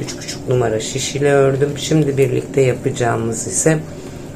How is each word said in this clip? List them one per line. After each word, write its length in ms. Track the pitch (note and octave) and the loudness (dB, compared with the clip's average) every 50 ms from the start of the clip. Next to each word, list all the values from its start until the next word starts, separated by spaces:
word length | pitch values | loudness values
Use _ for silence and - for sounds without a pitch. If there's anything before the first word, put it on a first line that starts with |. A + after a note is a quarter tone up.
Üç 180 | C3+ - - - | -8 -8 -10 -10
buçuk 300 | - - - - - B2+ | -10 -10 -10 -6 -2 0
numara 320 | B2+ B2 A#2+ A2 A2 A2 | 0 2 2 2 0 -2
şiş 360 | - - - C3+ - - D3 | -2 -4 -4 -4 -4 -4 -2
ile 160 | C3+ C#3+ C#3+ | 0 2 4
ördüm. 400 | C#3+ C#3 C3+ C3+ C3 C3 D3 D3 C#3+ | 4 6 4 4 4 2 0 0 -2
Şimdi 420 | - - - D#3 D#3 D3+ C#3 C3 C3 | -2 -2 2 2 2 4 2 2 2
birlikte 420 | C3+ B2 B2+ B2+ - - - C3+ | 2 2 2 0 -2 0 2 2
yapacağımız 840 | C3+ B2+ A#2 - - C3 - - B2 A#2 A#2 A2+ A2+ A2+ A2+ - - | 4 4 2 0 -2 -2 -2 0 0 0 0 0 -2 -2 -4 -4 -6
ise 320 | - - - - D#3+ D#3+ D3+ - - - - - - - - - - - | -4 -2 2 2 4 2 2 0 -6 -12 -14 -12 -12 -12 -14 -14 -14 -6